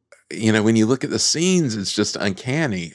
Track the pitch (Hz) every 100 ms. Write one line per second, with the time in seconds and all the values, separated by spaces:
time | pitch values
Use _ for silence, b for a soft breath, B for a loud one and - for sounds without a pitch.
0 | _ - - 80 110 107 107 113 110 135
1 | - 113 - 147 180 185 143 110 92 -
2 | 104 - 101 92 127 143 151 95 85